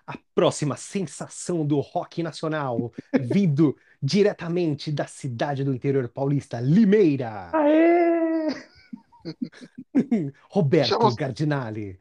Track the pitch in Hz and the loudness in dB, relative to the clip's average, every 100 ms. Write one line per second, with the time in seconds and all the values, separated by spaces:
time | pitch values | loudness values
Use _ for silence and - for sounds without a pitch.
0 | - 135 _ - 156 - 147 120 - 202 | -16 -16 _ 2 2 2 -4 -6 -8 -6
1 | 165 - 151 - - 175 147 147 - 170 | -6 -10 -14 -12 -6 -2 0 0 -2 -6
2 | 151 170 165 - 156 156 135 117 120 - | -8 -6 -8 -6 -6 -4 -4 -4 -6 -10
3 | - - 123 196 185 139 151 - _ _ | -4 -2 0 2 2 4 2 0 _ _
4 | 139 202 196 - 170 175 165 143 156 147 | 0 2 2 0 -4 -2 -2 -2 -4 -6
5 | 143 - 135 117 151 135 139 127 143 135 | -6 -8 -8 -4 -4 -2 -4 -2 -2 -2
6 | 120 135 139 143 - 117 131 190 196 214 | -2 -4 -2 -2 -4 -4 2 4 6 6
7 | 165 131 113 104 175 311 294 311 339 349 | 4 2 -4 -10 -4 0 4 6 6 4
8 | 339 339 330 320 311 - - _ _ 932 | 4 2 0 0 -2 -6 -10 _ _ -20
9 | _ 960 165 - - - 240 - - 269 | _ _ -14 -10 -12 -14 -20 -20 -4 -2
10 | - 214 139 - _ 196 139 151 120 226 | 0 0 -2 -8 _ 0 4 4 2 2
11 | 170 117 135 110 151 143 113 110 101 92 | 0 0 -4 -4 -2 -2 -4 -8 -10 -14